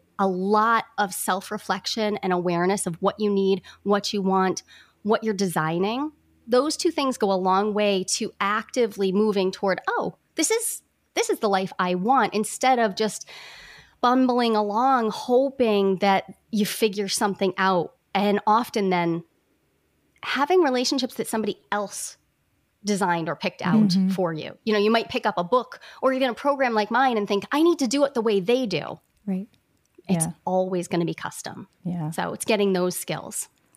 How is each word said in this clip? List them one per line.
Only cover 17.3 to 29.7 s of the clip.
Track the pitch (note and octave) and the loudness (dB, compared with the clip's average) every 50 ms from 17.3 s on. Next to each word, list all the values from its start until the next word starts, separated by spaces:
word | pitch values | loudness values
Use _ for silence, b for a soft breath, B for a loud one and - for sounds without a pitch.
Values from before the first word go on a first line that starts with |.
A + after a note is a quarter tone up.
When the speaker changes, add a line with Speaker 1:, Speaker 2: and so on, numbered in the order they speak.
| F#3+ - G3 F#3+ - - | -2 0 -2 -2 0 2
Speaker 1:
out. | F#3+ F#3+ F#3+ F3 - - - _ _ _ - | 2 2 2 2 0 -2 -8 _ _ _ -4
And | F#3+ G3+ G#3 G3+ G#3 - | 0 2 2 2 2 2
often | G#3+ G#3+ A3+ A#3+ - - A3+ G3+ F#3 | 2 2 2 2 0 -4 -2 0 0
then | F3+ F3 E3+ E3+ E3 E3 E3 _ _ _ _ _ _ _ _ _ _ _ _ _ _ _ _ _ _ _ - | 2 2 0 0 -2 -4 -6 _ _ _ _ _ _ _ _ _ _ _ _ _ _ _ _ _ _ _ -10
having | - - B3 C#4 - F#4 F#4 | -6 -2 -2 0 2 4 4
relationships | E4+ C#4 B3+ B3 B3+ - D4+ C4 B3+ A#3+ - | 4 4 2 0 0 0 -2 -2 -2 -4 -6
that | - A3 - | -6 -8 -4
somebody | - A3 G#3+ G#3 - - _ - | -4 -2 -2 -2 -4 -6 _ -6
else | G#3 G#3 G3+ F#3+ - - - - - _ _ _ _ _ _ _ _ _ _ _ _ _ - | -6 -4 -4 -6 -8 -12 -12 -12 -14 _ _ _ _ _ _ _ _ _ _ _ _ _ -4
designed | G3+ G#3 F3+ G3+ F3 F3 E3+ D#3+ D#3+ | -2 0 0 2 0 0 0 -2 -4
or | C#3+ | -6
picked | - - F#3 - - - | -4 -4 -6 -6 -4 -2
out | - G3 A3 G#3+ G3 | 2 4 4 4 4
Speaker 2:
Mm-hmm. | F3 F#3+ F#3+ F#3+ | 4 2 2 2
Speaker 1:
for | F#3+ F#3 F#3 E3 E3 | 0 0 -2 -2 -2
you. | D3+ - - - _ - | -6 -8 -12 -14 _ -4
You | A3+ G#3+ | 0 0
know, | G#3 | 2
you | G3+ G#3+ | 2 4
might | A#3 A#3 G#3 A3+ | 2 2 0 -2
pick | - B3 - | -6 -4 -2
up | A3 G3 - | -2 -2 -2
a | F3 | -2
book | E3+ B3 B3 A3 - - - B B B B | 0 0 0 0 -2 -12 -20 B B B B
or | - C4 C4 | 0 0 2
even | C4 C4+ B3+ | 2 0 -2
a | A3 | -2
program | - - C#4+ C#4+ C4+ C4+ A#3+ A3+ | -2 -2 -2 0 2 0 0 2
like | G#3+ G#3 G3+ | 0 0 0
mine | A3 B3+ C4+ C4 A#3 G#3+ | 0 2 2 2 2 0
and | G3+ G3 | -2 0
think, | G#3+ G3 - - | -2 -2 -2 -2
"I | - D4 D#4+ | 0 4 4
need | F4 E4+ - | 4 4 4
to | C#4 A3 | 0 0
do | A#3 C#4+ C#4+ | 2 2 0
it | C#4 - | 2 0
the | A#3 | 0
way | G#3+ A3+ G#3 G3 | 0 2 2 0
they | F3 G3 A#3+ C4 C4 G3+ | 2 2 2 2 2 -2
do." | F#3+ - - - - - _ _ _ _ _ | -4 -4 -4 -6 -12 -14 _ _ _ _ _
Speaker 2:
Right. | G3+ F#3+ F#3 G3+ - _ _ _ _ | -6 -6 -6 -6 -10 _ _ _ _